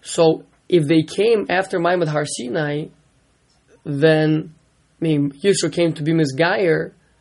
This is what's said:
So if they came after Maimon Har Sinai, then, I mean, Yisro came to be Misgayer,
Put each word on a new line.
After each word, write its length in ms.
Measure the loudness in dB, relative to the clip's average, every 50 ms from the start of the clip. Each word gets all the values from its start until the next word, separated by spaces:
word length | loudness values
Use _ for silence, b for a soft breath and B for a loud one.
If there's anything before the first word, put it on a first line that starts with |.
So 420 | _ -8 0 2 2 2 2 0 -6 _ _ _ _ _
if 180 | 0 2 2
they 160 | 4 2 2
came 440 | 2 0 -4 -2 2 2 2 0 0 -2
after 320 | -2 -2 -2 -2 -4 -2
Maimon 280 | 0 0 0 0 -2 -2
Har 160 | -2 -4 -4
Sinai, 640 | -4 -8 -10 -8 -6 -4 -4 -4 -4 -4 -6 -8 -10 _ _ _ _ _ _ _ _ _ _ _ _ _ _ _ _ _ _ _
then, 680 | -8 -2 2 4 4 4 4 2 2 0 0 -2 -8 -18 _ _ _ _ _ _ _ _ _
I 40 | -2
mean, 280 | 0 0 0 0 -2 -4 -2
Yisro 300 | 0 0 2 2 0 -4
came 200 | 0 0 0 0 0
to 100 | -2 -2
be 80 | 0
Misgayer, 800 | 2 2 0 0 0 0 0 0 0 0 2 0 0 0 -2 -6 _ _ _ _ _ _